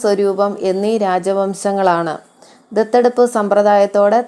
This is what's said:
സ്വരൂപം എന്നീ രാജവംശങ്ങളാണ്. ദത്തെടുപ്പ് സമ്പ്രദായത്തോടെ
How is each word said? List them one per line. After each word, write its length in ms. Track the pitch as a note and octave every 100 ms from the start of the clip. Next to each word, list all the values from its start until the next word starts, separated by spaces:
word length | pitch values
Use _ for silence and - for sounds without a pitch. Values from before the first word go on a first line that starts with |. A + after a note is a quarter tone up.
സ്വരൂപം 500 | A3 G3+ G3+ F#3+ G3+ G3+ F#3+
എന്നീ 220 | F#3 G#3 A3+ G3+
രാജവംശങ്ങളാണ്. 1080 | F#3 F3+ G3 G3 F#3+ G3+ G3 F#3+ E3+ E3 D3 - _ - - - G#3+
ദത്തെടുപ്പ് 480 | G#3+ A#3+ A#3+ A#3+ A#3+
സമ്പ്രദായത്തോടെ 840 | A#3+ G#3 G3+ G#3 G3+ G3+ G3+ G3+ A3